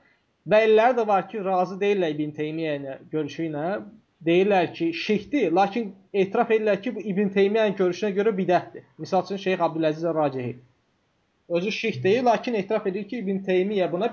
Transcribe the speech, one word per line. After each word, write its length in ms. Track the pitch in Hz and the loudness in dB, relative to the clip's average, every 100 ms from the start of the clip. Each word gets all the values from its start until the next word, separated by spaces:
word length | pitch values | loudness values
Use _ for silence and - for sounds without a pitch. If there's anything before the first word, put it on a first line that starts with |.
| _ _ _ _ 156 | _ _ _ _ 2
Və 160 | 208 | 4
elləri 320 | 220 214 233 240 | 6 6 6 2
də 80 | 214 | 2
var 220 | 196 190 | 0 0
ki, 160 | 220 | -6
razı 320 | 190 185 175 190 | -2 0 0 0
deyirlər 400 | 202 202 170 151 | 0 2 0 -2
İbn 160 | 151 151 | -4 -4
Teymiyyənin 720 | 151 156 160 143 139 135 - | -6 -4 -4 -4 -6 -12 -6
görüşü 380 | 156 143 - 165 | -4 -4 -4 -6
ilə. 180 | 147 165 214 208 - _ _ | -4 -4 -6 -8 -20 _ _
Deyirlər 480 | 156 175 196 190 165 | 2 4 4 2 0
ki, 160 | - 165 | -2 -4
şirkdir, 580 | 165 - 208 - 285 175 | -4 -2 -2 0 -2 2
lakin 400 | 170 196 240 208 - _ | 2 2 0 -6 -10 _
etiraf 380 | 208 190 233 233 | -2 0 0 2
edirlər 300 | 220 214 196 | 2 2 0
ki, 120 | 247 214 | -2 -6
bu 80 | |
İbn 240 | 214 185 208 196 | -4 -2 0 2
Teymiyyənin 400 | 196 226 214 190 | 2 4 0 2
görüşünə 340 | 180 175 214 190 | 0 0 -2 0
görə 160 | 208 190 | 0 0
bidətdir. 520 | 175 175 - - - - | 2 2 0 -18 -20 -14
Misal 240 | 156 185 | -2 -2
üçün, 120 | 180 196 | 0 -4
Şeyx 240 | 190 185 | -2 0
Abdüləziz 480 | 165 160 156 156 165 | 0 0 0 0 -2
Racihi. 420 | 160 147 131 123 - _ _ _ _ _ _ _ _ - | 0 0 -2 -6 -8 _ _ _ _ _ _ _ _ -4
Özü 240 | 170 196 | -2 -2
şirk 300 | 202 220 127 | -2 -4 0
deyir, 180 | 123 233 | 2 2
lakin 320 | 247 226 254 | 4 2 0
etiraf 320 | 220 190 220 214 | -2 -2 -2 -2
edir 220 | 190 202 | -6 -6
ki, 120 | 247 | -6
İbn 240 | 196 190 | -4 -4
Teymiyyə 480 | 190 185 190 208 170 | 0 0 2 0 0
buna 160 | 175 233 | 0 -2